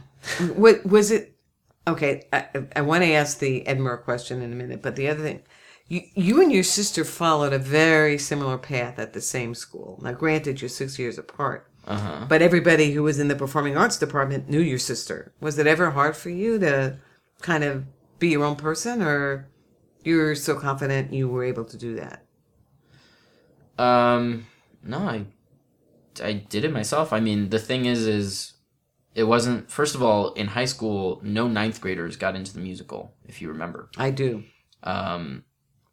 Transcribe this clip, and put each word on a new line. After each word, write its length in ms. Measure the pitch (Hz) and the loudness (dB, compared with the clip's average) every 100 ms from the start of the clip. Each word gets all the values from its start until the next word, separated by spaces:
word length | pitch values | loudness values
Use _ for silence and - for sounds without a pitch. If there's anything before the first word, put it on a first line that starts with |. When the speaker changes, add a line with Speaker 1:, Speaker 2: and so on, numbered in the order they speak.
| - _ - - 175 180 | -18 _ -10 -4 -2 6
Speaker 1:
What 280 | 226 220 | 8 8
was 260 | 185 214 208 | 6 4 6
it? 260 | 214 - _ _ _ _ _ 165 | 2 -2 _ _ _ _ _ -4
Okay, 420 | 165 147 - - | 0 0 -2 -2
I, 140 | 139 - 139 135 147 | -2 -2 -8 -4 -2
I 40 | |
wanna 240 | 147 165 175 | 2 4 4
ask 320 | 151 147 - | 4 2 -2
the 280 | 135 127 - | -2 -2 -2
Edinburgh 320 | 135 127 120 | -2 -2 -4
question 380 | - 123 - 127 | -4 -6 -6 -8
in 100 | 120 | -8
a 40 | 120 | -8
minute, 260 | 127 123 | -10 -8
but 140 | 135 139 | -8 -4
the 120 | 139 | -4
other 140 | 151 | -2
thing, 200 | 156 - - _ - _ - | -6 -8 -16 _ -20 _ -10
you, 140 | 175 - | -8 -6
you 260 | 202 180 277 | 0 4 6
and 100 | 359 | 6
your 100 | 202 | 6
sister 400 | 180 202 202 170 | 2 0 -2 -2
followed 480 | 151 - 170 151 143 | -4 0 2 2 2
a 60 | 135 | 0
very 600 | 131 151 160 156 151 143 | 2 4 6 6 4 2
similar 400 | 143 143 139 127 | -2 -2 -2 -4
path 400 | - 131 120 120 | -4 -4 -4 -8
at 140 | 110 | -10
the 60 | - | -8
same 340 | - 127 117 | -6 -6 -6
school. 440 | 117 - - - 95 | -10 -14 -16 -16 -12
Now, 100 | 123 | -10
granted, 480 | 123 160 156 147 135 | -4 0 0 -2 -6
you're 80 | 123 | -8
six 300 | - 135 135 | -8 -8 -6
years 200 | 120 98 | -8 -8
apart, 500 | - - 135 - - _ - | -12 -6 -6 -6 -12 _ -8
Speaker 2:
Uh-huh. 400 | 104 101 76 135 | -6 -6 -6 2
Speaker 1:
but 120 | 160 | 4
everybody 520 | 170 175 165 156 147 | 6 6 6 6 4
who 100 | 143 | 2
was 160 | 151 143 | 2 2
in 80 | 147 | 0
the 60 | |
performing 420 | 139 135 151 143 147 | 0 -2 -2 0 2
arts 220 | 226 - | 2 0
department 500 | 147 143 135 139 135 | -2 0 -2 -2 -2
knew 120 | 147 | 0
your 180 | 170 127 | 0 -2
sister. 540 | - 120 - 80 - _ | -4 -6 -8 -10 -12 _
Was 180 | 151 147 | -4 2
it 80 | 151 | 4
ever 240 | 156 170 | 4 4
hard 260 | 143 147 151 | 2 0 -2
for 140 | 175 | -8
you 280 | 175 220 220 | -4 -2 2
to 380 | 165 139 135 135 - _ _ _ | 2 2 0 -6 -16 _ _ _
kind 240 | - 160 | -4 0
of 200 | 143 135 135 - _ _ | 0 -2 -8 -16 _ _
be 80 | 170 | 2
your 160 | 147 | 2
own 100 | 147 | 0
person, 480 | 139 156 160 233 240 | -2 -4 -4 -4 -2
or 460 | 165 143 139 139 135 _ _ _ _ _ | 0 0 -2 -4 -10 _ _ _ _ _
you 120 | 160 165 | 0 2
were 200 | 156 147 | 2 0
so 180 | 160 | -2
confident 580 | 139 143 139 143 135 131 | -2 -2 -2 -2 -2 -2
you 140 | 135 127 | -2 -2
were 140 | 127 | -2
able 200 | 123 113 | -4 -4
to 120 | 113 110 | -8 -10
do 200 | 120 110 | -10 -10
that? 280 | 67 - _ _ _ _ _ _ _ _ _ _ _ _ _ _ _ - | -12 -16 _ _ _ _ _ _ _ _ _ _ _ _ _ _ _ 0
Speaker 2:
Um, 680 | 123 123 120 120 120 113 110 _ _ _ | 4 6 6 4 0 -4 -10 _ _ _
no, 140 | 92 139 | -8 -4
I, 280 | 196 110 101 _ _ _ _ _ _ _ _ - | -4 -4 -8 _ _ _ _ _ _ _ _ -8
I 100 | 101 | -6
did 300 | 104 - 104 | -6 -6 -4
it 80 | 151 | -2
myself. 400 | 135 107 147 156 | -2 -2 -2 0
I 80 | 110 | 0
mean, 300 | 110 104 98 | 0 0 0
the 80 | 110 | -2
thing 280 | - 127 123 | -2 -2 0
is, 200 | 120 110 | 0 0
is 460 | 104 101 98 - - _ _ _ _ _ | 0 -2 -6 -10 -16 _ _ _ _ _
it 100 | 110 | 0
wasn't, 460 | 110 117 123 120 - | 2 4 2 -2 -4
first 240 | - 147 | -4 -2
of 80 | 135 | 2
all, 300 | 120 104 98 | 2 4 2
in 140 | - 101 | -4 -4
high 160 | 113 131 | -2 -4
school, 540 | - 110 101 92 - | -4 -4 -2 -4 -4
no 260 | 104 107 120 | -4 -2 0
ninth 320 | 104 110 110 | 0 -2 -4
graders 360 | 92 92 85 - | -6 -6 -6 -4
got 200 | 95 92 | -4 -4
into 160 | 92 | -10
the 60 | 80 | -10
musical, 540 | 92 92 - 57 - _ | -12 -12 -12 -14 -14 _
if 160 | - - | -20 -14
you 60 | 82 | -12
remember. 420 | 78 85 - - - | -8 -10 -12 -14 -4
Speaker 1:
I 140 | 135 | -4
do. 340 | 135 131 107 - _ _ _ | -2 -2 -4 -12 _ _ _
Speaker 2:
Um, 640 | - 98 95 87 76 67 - _ _ _ _ | -8 -6 -6 -6 -10 -14 -18 _ _ _ _